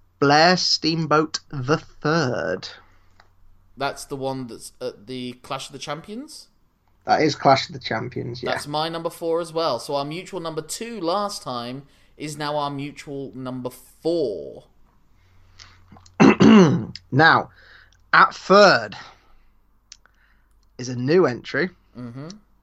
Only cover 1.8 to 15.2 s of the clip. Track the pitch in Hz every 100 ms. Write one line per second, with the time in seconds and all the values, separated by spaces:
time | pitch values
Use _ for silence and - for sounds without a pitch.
1.8 | - - 151 165 131 104 85 92 - -
2.8 | _ _ _ _ _ _ - _ _ -
3.8 | 139 - - 139 135 131 120 104 - -
4.8 | 127 - 104 127 123 120 - 135 - 143
5.8 | - 147 160 220 311 - - _ _ _
6.8 | _ _ - 110 151 - 139 135 - 135
7.8 | - 110 92 - 120 120 180 127 147 151
8.8 | 160 165 165 - 165 165 165 160 165 123
9.8 | - 143 143 160 160 190 165 156 156 -
10.8 | 226 226 165 196 202 - 143 120 120 131
11.8 | 139 _ _ - 151 147 147 151 143 139
12.8 | 143 143 - 139 131 127 131 127 123 -
13.8 | - _ 156 170 127 87 69 - - _
14.8 | _ _ _ _